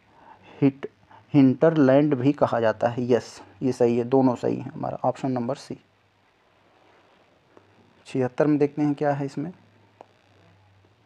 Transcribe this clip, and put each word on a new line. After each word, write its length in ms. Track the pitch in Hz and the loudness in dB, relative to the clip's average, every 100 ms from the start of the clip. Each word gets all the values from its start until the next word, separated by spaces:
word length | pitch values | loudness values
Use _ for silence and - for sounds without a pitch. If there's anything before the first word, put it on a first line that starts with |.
| _ _ - - - - | _ _ -20 -20 -20 -2
हिट-, 260 | 139 135 - _ _ - _ | 0 0 -8 _ _ -20 _
हिंटरलैंड 800 | 147 135 123 160 156 131 135 151 | 4 4 4 2 4 4 4 2
भी 180 | 135 135 | 0 0
कहा 280 | 147 127 117 | 0 0 0
जाता 280 | 113 107 117 | -2 0 -2
है। 220 | 117 123 | -2 0
यस, 320 | 117 - - - - | 0 -2 -14 -20 -8
ये 100 | 131 | -4
सही 260 | 120 120 120 | 0 0 0
है, 60 | |
दोनों 300 | 120 135 131 | 0 2 2
सही 220 | 117 123 123 | 0 -4 -4
हैं 160 | 123 | -8
हमारा, 260 | - 135 - | -10 -10 -6
ऑप्शन 280 | 127 - 135 | -6 -4 -6
नंबर 220 | 127 120 | -6 -6
सी। 260 | 135 - 131 _ _ _ _ _ _ _ _ _ _ _ _ _ _ _ _ _ _ _ _ _ _ - | -10 -12 -18 _ _ _ _ _ _ _ _ _ _ _ _ _ _ _ _ _ _ _ _ _ _ -10
छिहत्तर 400 | 135 127 - 151 | -6 -4 -2 0
में 120 | 147 | 0
देखते 240 | 147 151 | -2 -2
हैं 120 | 147 | -4
क्या 180 | 143 143 | -2 -4
है 140 | 143 143 | -4 -6
इसमें। 260 | - 160 - _ _ _ - - _ _ _ _ _ _ _ _ _ | -8 -12 -12 _ _ _ -20 -20 _ _ _ _ _ _ _ _ _